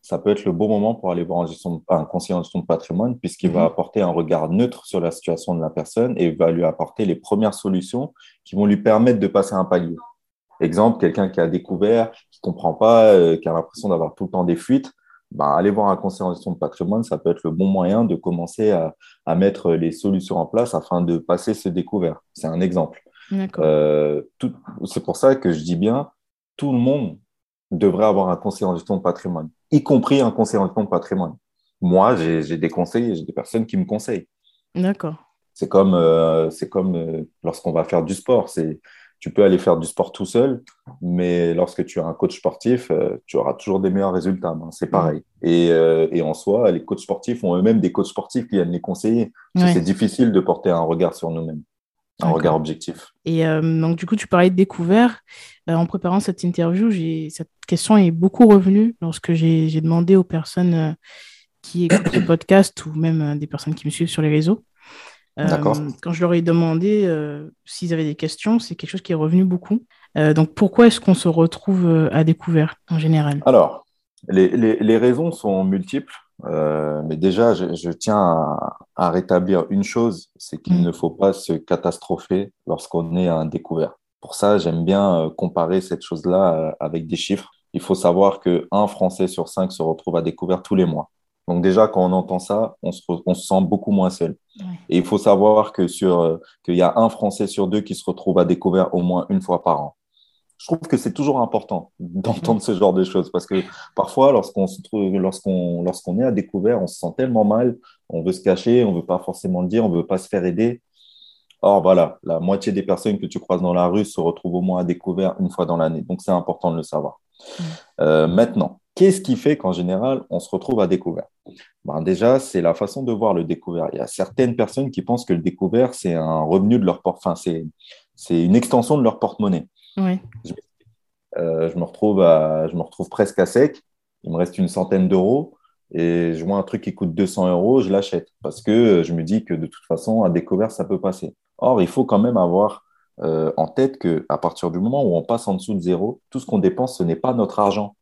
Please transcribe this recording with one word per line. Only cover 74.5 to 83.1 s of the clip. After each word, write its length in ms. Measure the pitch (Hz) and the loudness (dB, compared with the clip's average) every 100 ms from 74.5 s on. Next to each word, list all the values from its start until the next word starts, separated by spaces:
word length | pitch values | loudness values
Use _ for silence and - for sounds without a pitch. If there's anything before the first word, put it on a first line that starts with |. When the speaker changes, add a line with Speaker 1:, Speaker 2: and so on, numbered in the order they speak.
| - 110 110 | 4 2 2
Speaker 1:
les 180 | 107 113 | 4 4
raisons 340 | 123 123 170 | 4 2 -2
sont 320 | 165 107 95 | -4 -2 0
multiples, 500 | 95 98 90 139 - - _ - - | 0 -2 -2 -8 -8 -20 _ -16 -6
euh, 560 | 78 76 78 76 76 78 | -2 -2 -2 -4 -4 -6
mais 80 | 80 | 0
déjà, 380 | 95 92 117 | 0 4 2
je, 200 | 90 90 | 2 -2
je 160 | 82 85 | -6 -8
tiens 260 | 82 - 104 | -6 -2 2
à, 580 | 90 82 76 73 - - - - | 2 2 -2 -4 -8 -12 -16 -4
à 160 | 85 | 0
rétablir 540 | 180 185 180 185 185 - | 0 0 0 2 0 0
une 140 | 98 | -2
chose, 460 | 98 120 117 87 - _ | -2 0 -2 -2 -12 _
c'est 240 | - 82 | -16 -14
qu'il 200 | - 87 | -2 0
Speaker 2:
Mm. 40 | 85 | 0
Speaker 1:
ne 60 | |
faut 200 | 82 82 | -2 -6
pas 200 | - 98 | 0 0
se 220 | 98 - | 0 -4
catastropher 1000 | 80 - 85 87 - - 85 - 92 101 _ - | -6 -2 -2 -2 -6 -8 -8 -2 -4 -4 _ -8
lorsqu'on 480 | - - 85 82 | -8 -4 -6 -2